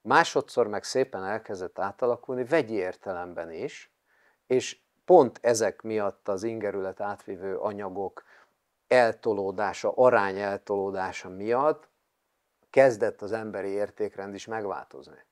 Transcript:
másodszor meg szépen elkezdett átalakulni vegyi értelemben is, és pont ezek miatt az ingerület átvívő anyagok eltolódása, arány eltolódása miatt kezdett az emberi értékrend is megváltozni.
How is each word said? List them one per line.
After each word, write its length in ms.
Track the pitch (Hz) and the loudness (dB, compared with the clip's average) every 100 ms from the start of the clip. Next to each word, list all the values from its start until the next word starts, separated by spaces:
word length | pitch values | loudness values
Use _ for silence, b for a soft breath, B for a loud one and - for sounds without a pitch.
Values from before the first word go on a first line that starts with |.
másodszor 640 | 107 143 165 151 - - 110 | 4 4 4 0 -2 0 0
meg 180 | 104 | 0
szépen 400 | - 127 131 - | -4 -2 -2 -4
elkezdett 540 | 95 110 - 101 90 - | -6 -6 -6 -10 -10 -6
átalakulni 640 | 95 - 123 117 - 127 | -6 -2 -2 -2 -4 -6
vegyi 300 | 120 165 117 | 0 0 0
értelemben 760 | 110 90 92 - 90 90 85 82 | -2 -4 -6 -8 -8 -8 -10 -12
is, 420 | 82 131 - - _ _ _ _ _ _ | -10 -10 -12 -20 _ _ _ _ _ _
és 340 | 127 - - _ _ | -2 -2 -12 _ _
pont 340 | - 180 127 - | 6 8 8 2
ezek 400 | 113 113 107 - | 0 2 0 -2
miatt 460 | 110 110 101 - - | -6 -2 -2 -4 -6
az 140 | 98 | -4
ingerület 580 | 110 113 104 98 95 95 | -4 -4 -4 -4 -6 -6
átvívő 560 | 101 101 - 98 95 95 | -8 -8 -10 -10 -6 -4
anyagok 680 | 104 101 101 92 95 - _ b b b _ _ _ | -4 -6 -8 -8 -8 -10 _ b b b _ _ _
eltolódása, 1040 | 127 117 110 120 101 98 95 101 95 107 - | 4 4 2 -2 -2 -2 -2 -4 -2 -2 6
arány 420 | 127 117 98 95 | 6 8 2 0
eltolódása 920 | 101 101 - 101 98 95 92 87 95 | -2 -4 -2 -2 -2 -2 -6 -6 -12
miatt 600 | 92 104 120 147 151 _ _ _ _ _ _ _ _ _ | -10 -2 2 2 0 _ _ _ _ _ _ _ _ _
kezdett 520 | - 135 110 110 - | 6 6 6 -2 -2
az 100 | 101 | -6
emberi 360 | 110 110 101 98 | -6 -6 -6 -6
értékrend 680 | 98 101 - 104 - 98 | -4 -4 -4 -6 -6 -10
is 120 | 101 - | -10 -8
megváltozni. 800 | 110 101 80 62 67 69 - _ | -8 -6 -8 -10 -18 -20 -20 _